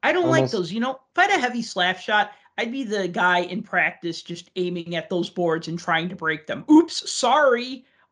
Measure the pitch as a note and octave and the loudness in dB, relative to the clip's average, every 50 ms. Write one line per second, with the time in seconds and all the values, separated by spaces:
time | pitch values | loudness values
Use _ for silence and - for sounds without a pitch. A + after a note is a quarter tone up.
0 | - C4+ D#4 F4+ F4 E4+ - - C3 B2 - G3+ F3+ D#3 F#3 A3+ A#3 C4 C4+ - | 2 2 2 2 2 4 4 4 2 2 -2 -4 -4 -4 -4 -4 -4 -4 -4 -8
1 | _ _ _ - F4+ G4+ G4+ E4+ B3 B3 A3+ A#3+ A3+ - - F#3+ F3+ F3+ F#3 F3+ | _ _ _ 2 2 4 4 2 0 -2 -2 -4 -6 -6 -2 0 0 0 0 -4
2 | - - G#3+ G#3 G3+ - - _ _ _ _ - A3+ A#3 A#3+ C4+ C4+ G3+ G#3 G3+ | -2 0 2 2 2 0 -4 _ _ _ _ -6 -6 -6 -4 -6 -6 -4 -2 -2
3 | F#3+ F3 F3 G3+ F3+ F3+ F3+ F3+ F3+ F3+ F3+ - - - - F3+ D#3+ D#3+ - - | -2 -2 -2 2 2 4 4 2 0 -2 -6 -8 -8 -2 0 0 0 0 -2 -4
4 | - E3+ E3 - - - E3+ E3+ - _ _ F#3 F3+ F3+ F3+ F3 E3+ E3+ E3+ E3 | -8 -8 -8 -8 -10 -12 -12 -14 -14 _ _ -4 -4 -4 -4 -6 -8 -6 -6 -6
5 | D#3+ - F#3+ F3+ E3 - _ - F3 E3 D#3+ E3 E3 D#3+ E3 E3+ - - E3 D#3+ | -6 -4 -4 -4 -4 -4 _ -2 0 0 0 -2 -4 -6 -8 -8 -2 -2 -2 0
6 | D#3+ F3+ - - E3 D#3 D#3 D3+ - - A#2+ - - - D4+ D#4 E4+ E4 - - | -2 -4 -8 -6 -4 -4 -4 -4 -6 -8 -8 -8 2 6 6 6 6 6 -2 -10
7 | - - - - - A#3+ B3+ D4+ D4 C4+ A#3+ A#3+ B3 B3+ C4 C4 _ _ _ _ | -8 -8 -6 0 2 4 4 6 6 4 4 2 -2 -6 -10 -12 _ _ _ _
8 | _ _ | _ _